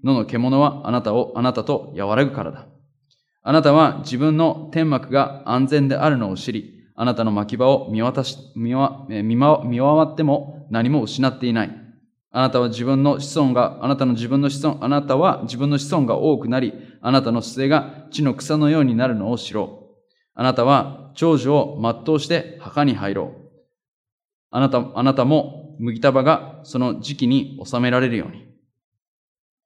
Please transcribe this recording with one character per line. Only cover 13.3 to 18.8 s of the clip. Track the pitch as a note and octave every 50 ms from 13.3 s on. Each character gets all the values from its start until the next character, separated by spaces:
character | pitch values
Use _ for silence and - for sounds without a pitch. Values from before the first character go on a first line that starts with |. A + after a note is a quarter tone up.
| - D#3+
孫 | C#3+ C3 B2
が、 | B2 A#2 E2+ - -
あ | A#2
な | C3+ C#3
た | C3+ C3+
の | B2+ A#2+
自 | A2+ A#2
分 | A#2+ C3+ C#3
の | C#3+ C#3
子 | C#3+ C#3 D#3
孫、 | D3+ C#3+ - -
あ |
な | C3 C#3+ C#3+
た | C#3+ C#3 C3
は | C#3+ F3 F#3 - - A2
自 | A2+ B2
分 | A#2+ C#3 D3
の | C#3+
子 | C#3 C#3 -
孫 | - C#3+ C3+
が | A#2 G2+
多 | - - D#3 C#3+
く | - -
な | A2+ B2 C3
り、 | B2+ A2 - - - - - _
あ | - B2
な | C3+ C3+ -
た | A2+
の | A#2 A#2
末 | A2 - - C3 C3+ C3+
が | D#3 D3 C#3 - - - - -
地 | - - D3+
の | C3+ B2
草 | C#3 - - D#3
の | D3+ D3+ D3
よ | D#3+ D#3+